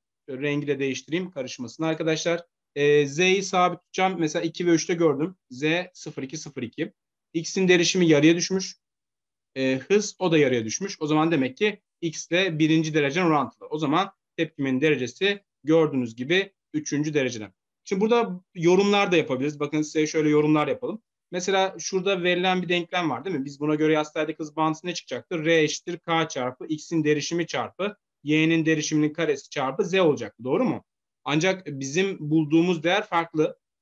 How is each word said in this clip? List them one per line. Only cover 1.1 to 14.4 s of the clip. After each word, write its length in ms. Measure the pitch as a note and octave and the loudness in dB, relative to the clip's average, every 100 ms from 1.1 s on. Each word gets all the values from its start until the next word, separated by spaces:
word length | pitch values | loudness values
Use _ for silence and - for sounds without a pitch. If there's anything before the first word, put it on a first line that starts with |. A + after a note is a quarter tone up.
| E3 F#3 | -6 -6
karışmasın 520 | D#3+ B2+ - A#2+ - | -8 -10 -10 -12 -6
arkadaşlar. 640 | D#3+ D#3+ D#3+ D#3+ E3+ E3+ - _ _ C#3+ | -4 -2 -2 -2 -2 -4 -6 _ _ 0
E, 300 | C#3+ D3 C#3 | 4 4 4
Z'yi 380 | C#3+ F#3 F#3+ | 0 2 2
sabit 360 | F#3 F#3 F3+ E3+ | 0 0 0 -2
tutacağım. 360 | _ - F#3+ F3 | _ -2 0 0
Mesela 240 | D#3 - | -2 -2
iki 240 | E3+ - F3 | -4 -2 2
ve 40 | |
üçte 220 | E3 - | 2 2
gördüm. 420 | E3+ E3 C3+ E3+ - _ | 2 2 2 -4 -8 _
Z 140 | B2+ D3+ E3+ F3+ | -4 -2 -2 -4
sıfır 300 | - E3 D3 | -12 -14 -12
iki, 140 | C3+ D#3 | -10 -12
sıfır 260 | D#3 C#3 | -12 -10
iki. 300 | A#2+ - F#3 - _ _ _ | -8 -6 -8 -10 _ _ _
X'in 340 | E3 D#3+ G3 F#3+ | -6 -4 0 4
derişimi 400 | F3+ E3 F#3+ E3+ | 4 4 4 4
yarıya 280 | D3 D#3 E3+ | 6 6 4
düşmüş. 400 | - F#3+ F#3+ - _ _ _ _ _ _ _ C3 | 0 -4 -6 -12 _ _ _ _ _ _ _ -4
E, 200 | C3 C3 - | -2 -2 2
hız 280 | G3+ G3+ - | 0 0 -2
o 120 | F#3 | 2
da 60 | D#3+ | 4
yarıya 280 | C3+ B2 A2 | 4 2 -2
düşmüş. 320 | - G3 - | -6 -8 -6
O 60 | D3+ | 0
zaman 240 | D#3 D#3+ | 2 4
demek 260 | E3 B2+ C3 | 2 0 0
ki 240 | G#3+ G3+ _ _ | -2 -2 _ _
X 300 | E3+ - - | -8 -8 -2
ile 280 | E3+ F#3+ D#3 | 0 0 2
birinci 340 | D#3 D#3+ D#3+ | 2 2 0
derecen 320 | D#3 C#3+ D#3+ F3 | 0 0 2 2
orantılı. 420 | D3+ B2 - - | 2 0 -8 -10
O 80 | D3+ | -4
zaman 340 | D3 D#3+ G3 - _ | 0 0 -2 -8 _
tepkimenin 440 | - | -6